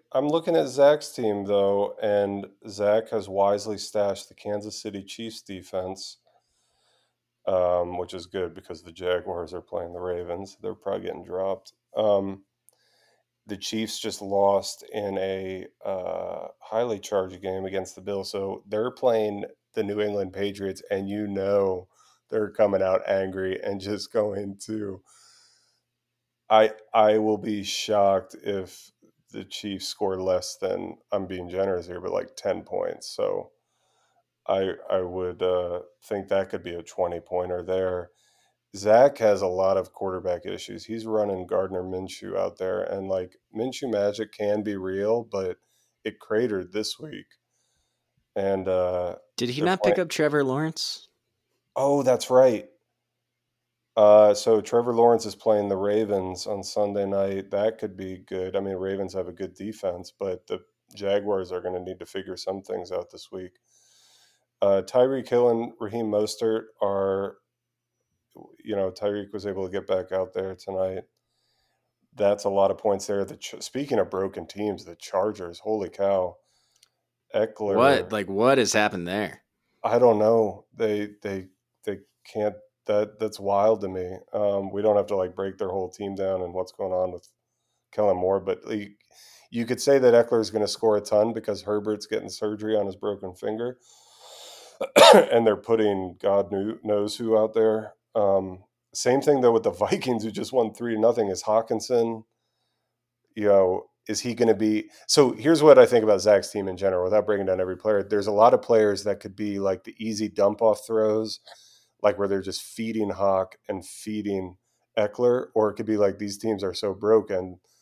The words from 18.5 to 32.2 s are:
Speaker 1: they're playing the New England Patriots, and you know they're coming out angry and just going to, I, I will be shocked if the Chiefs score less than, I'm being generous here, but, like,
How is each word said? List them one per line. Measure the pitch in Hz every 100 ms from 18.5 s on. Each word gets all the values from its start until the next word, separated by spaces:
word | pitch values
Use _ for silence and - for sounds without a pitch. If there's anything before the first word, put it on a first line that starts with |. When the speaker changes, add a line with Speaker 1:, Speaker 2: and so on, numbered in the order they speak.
| 95 101
Speaker 1:
they're | 107 120
playing | 127 127 113 107 101 - - _
the | -
New | 101 104
England | 104 101 95
Patriots, | 90 101 101 98 90 -
and | 98 98
you | 104 104
know | 98 95 101 98 90 92 _ _ _ _
they're | 113 104
coming | - 107 98
out | 92 95 -
angry | 98 95 95 92 92
and | 104 98
just | 98 101 -
going | 113 104 101 101 98 -
to, | 110 101 95 _ _ _ _ _ _ _ _ _ _ _ _ _ _ _
I, | 110 110 - -
I | 113 107 110
will | 107 104
be | 104 104
shocked | 98 - - 104 98 95 - -
if | 101 98 92 - - _ _ _ _
the | 110
Chiefs | 98 - 107 95 -
score | - 101 95
less | 92 92 - -
than, | 95 92 90 82 _
I'm | 101 92
being | 92 87
generous | 90 98 90 85
here, | 87
but, | 90
like, | 92